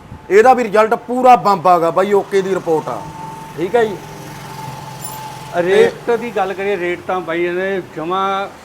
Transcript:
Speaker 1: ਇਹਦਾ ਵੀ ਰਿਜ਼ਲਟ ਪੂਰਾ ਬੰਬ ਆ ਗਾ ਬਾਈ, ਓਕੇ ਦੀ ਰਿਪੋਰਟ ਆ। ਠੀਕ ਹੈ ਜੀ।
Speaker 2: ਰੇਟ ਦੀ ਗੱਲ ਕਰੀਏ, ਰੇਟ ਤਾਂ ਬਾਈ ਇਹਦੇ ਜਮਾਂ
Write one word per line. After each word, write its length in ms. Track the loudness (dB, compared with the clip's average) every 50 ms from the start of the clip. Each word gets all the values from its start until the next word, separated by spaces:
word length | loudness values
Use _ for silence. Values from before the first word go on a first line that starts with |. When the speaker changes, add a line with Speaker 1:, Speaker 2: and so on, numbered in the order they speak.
| -20 -18 -20 -14 -2 2
Speaker 1:
ਇਹਦਾ 240 | 4 6 8 8 6
ਵੀ 100 | 6 4
ਰਿਜ਼ਲਟ 300 | 2 2 2 4 4 2
ਪੂਰਾ 420 | -2 -2 -4 -2 4 6 8 8
ਬੰਬ 320 | 6 6 2 2 4 4 4
ਆ 100 | 4 4
ਗਾ 120 | 4 2
ਬਾਈ, 220 | 2 2 2 4
ਓਕੇ 300 | 2 2 2 2 0 0
ਦੀ 120 | 0 0 -2
ਰਿਪੋਰਟ 340 | -2 0 0 0 0 -2 -4
ਆ। 140 | -8 -8 -10 -12 -12 -12 -12 -12 -12 -14 -14 -12 -8
ਠੀਕ 200 | -6 -4 0 2
ਹੈ 80 | 2 2
ਜੀ। 120 | 0 -2 -6 -12 -14 -14 -14 -14 -14 -14 -14 -14 -14 -14 -12 -12 -12 -12 -12 -12 -14 -14 -14 -12 -12 -12 -12 -12 -12 -14 -14 -12 -6 -4
Speaker 2:
ਰੇਟ 540 | -2 0 4 4 4 4 4 2 -2 -4 -2
ਦੀ 260 | -2 -2 -2 -4 -4
ਗੱਲ 160 | -4 -4 -4
ਕਰੀਏ, 240 | -4 -4 -4 -2 -2
ਰੇਟ 220 | -2 -2 -4 -4 -4 -4
ਤਾਂ 140 | -6 -4 -4
ਬਾਈ 220 | -4 -4 -4 -2
ਇਹਦੇ 400 | -2 -2 -2 -2 -4 -4 -4 -6 -6 -8 -10
ਜਮਾਂ 520 | -8 -6 -4 -4 -2 -2 -2 -2 -4 -6 -8 -12 -12